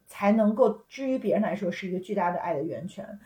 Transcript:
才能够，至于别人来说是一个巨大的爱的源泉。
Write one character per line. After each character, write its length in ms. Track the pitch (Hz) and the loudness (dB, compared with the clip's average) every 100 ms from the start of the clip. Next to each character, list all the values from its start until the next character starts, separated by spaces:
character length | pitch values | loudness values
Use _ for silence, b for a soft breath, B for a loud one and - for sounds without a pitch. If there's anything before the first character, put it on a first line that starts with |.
| _ | _
才 260 | - 202 | 0 4
能 220 | 220 214 | 6 4
够， 260 | 220 226 - _ | 6 4 2 _
至 180 | - 269 | -8 -4
于 120 | 262 | -2
别 160 | 208 | 0
人 80 | 208 | 2
来 120 | 214 | 0
说 160 | 202 175 | -2 -4
是 160 | - 185 | -4 -6
一 60 | |
个 60 | 180 | -6
巨 160 | 185 | -4
大 160 | 196 175 | -2 0
的 80 | 175 | -2
爱 160 | 175 | -2
的 80 | 147 | -4
源 240 | 165 113 185 | -4 -6 -10
泉。 180 | - - - | -12 -14 -16